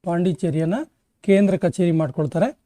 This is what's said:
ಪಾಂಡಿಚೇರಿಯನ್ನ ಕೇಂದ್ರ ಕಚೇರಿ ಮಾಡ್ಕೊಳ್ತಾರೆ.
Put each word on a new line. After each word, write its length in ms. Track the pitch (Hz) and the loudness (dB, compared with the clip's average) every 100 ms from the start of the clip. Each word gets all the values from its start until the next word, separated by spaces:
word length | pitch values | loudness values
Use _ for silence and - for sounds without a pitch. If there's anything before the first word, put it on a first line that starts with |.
ಪಾಂಡಿಚೇರಿಯನ್ನ 720 | 180 170 180 165 175 156 160 220 320 _ _ _ | -4 -2 -2 -2 -4 -2 -2 -4 -6 _ _ _
ಕೇಂದ್ರ 360 | - 196 202 190 | 2 4 4 2
ಕಚೇರಿ 360 | 175 - 175 | -2 0 0
ಮಾಡ್ಕೊಳ್ತಾರೆ. 680 | 160 151 147 151 165 226 - | 2 -2 -2 -4 0 -2 -4